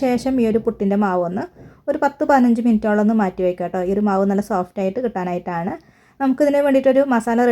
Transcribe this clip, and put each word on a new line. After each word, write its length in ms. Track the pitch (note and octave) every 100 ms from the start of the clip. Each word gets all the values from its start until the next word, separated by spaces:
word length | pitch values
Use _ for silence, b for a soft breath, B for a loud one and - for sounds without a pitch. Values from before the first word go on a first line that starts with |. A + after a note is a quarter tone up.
ശേഷം 320 | C4 B3 C4 C4
ഈ 20 | A3+
ഒരു 100 | A3 A3+
പുട്ടിൻ്റെ 300 | A3 G3 G3+
മാവ് 180 | G#3 F3+ F3
ഒന്ന് 160 | F#3 F4 - B B -
ഒരു 100 | D4
പത്ത് 220 | C#4 C#4 D4+
പതിനഞ്ച് 340 | C#4 B3 A#3 A#3+
മിനിറ്റോളം 340 | G#3+ G#3+ G#3
ഒന്ന് 120 | G#3 A3+
മാറ്റി 200 | F#3+ F#3 F#3
വയ്ക്കുക 220 | F3+ F3
കേട്ടോ. 120 | F#3 F3+
ഈ 40 |
ഒരു 80 | G3 G#3
മാവ് 180 | F#3+ G3
നല്ല 120 | G3 G3+
സോഫ്റ്റ് 320 | G3+ F3+ -
ആയിട്ട് 180 | F#3+ F#3+ B3
കിട്ടാനായിട്ടാണ്. 680 | G3 F3+ F3 F3 F3 F3 E4 b b b b
നമുക്കിതിന് 360 | C4+ C4 D4 C#4+ C#4+
വേണ്ടിയിട്ടൊരു 380 | C4+ C4 C4 C#4
മസാല 320 | A#3 A3+ A#3 B3